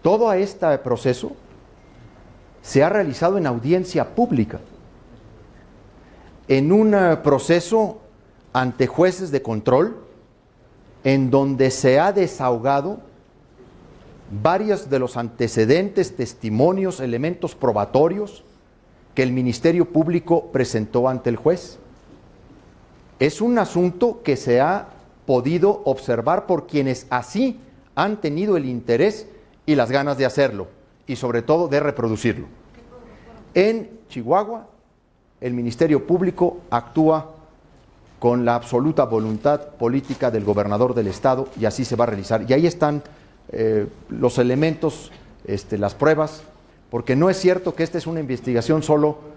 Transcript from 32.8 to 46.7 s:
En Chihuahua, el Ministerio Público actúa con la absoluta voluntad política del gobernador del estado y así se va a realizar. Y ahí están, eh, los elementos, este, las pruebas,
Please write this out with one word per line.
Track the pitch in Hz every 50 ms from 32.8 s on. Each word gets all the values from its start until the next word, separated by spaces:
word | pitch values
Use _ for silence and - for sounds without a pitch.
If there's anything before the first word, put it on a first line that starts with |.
| - - - - - - - - - - - - - - -
En | 170 190 214 226 226 214 - - - _ _
Chihuahua, | - 135 113 117 160 190 208 202 233 220 233 - _ _ _ _ _ _ _ _ _ _ _ _ _ _
el | - 127 123
Ministerio | 123 120 120 117 - 165 160 151 135 -
Público | - 175 180 190 180 180 - 175 175 - - - -
actúa | 120 120 - - - 165 156 156 160 156 156 - - - - - _ _ _ _ _ - _ _ _ _ - - - -
con | - 120 120 123 120
la | 120 120
absoluta | 120 117 - 127 120 135 156 156 - 135
voluntad | 117 113 110 110 110 110 107 110 143 147 147 147 - -
política | - 117 117 123 139 135 - 131 - 139 123
del | 110 110 101
gobernador | 104 101 101 101 101 104 104 123 123 123
del | 117 107
estado | 95 92 - - 135 131 127 135 - -
y | - 110
así | 107 104 - 127
se | - 123
va | 107 120
a |
realizar. | 117 110 98 92 - 113 110 113
Y | 117 131
ahí | 143 165
están, | 170 160 165 156 147 147 147 143 - - - - - - _ _ -
eh, | - 113 113 110 110 107 104 - - - - -
los | 117 113 131 123 - 131
elementos, | 123 123 127 135 156 160 156 165 - 156 135 - - - - - - - - - -
este, | - 101 95 - - 107
las | 101 101 98 -
pruebas, | - 143 156 156 151 156 151 - - - - - - _ _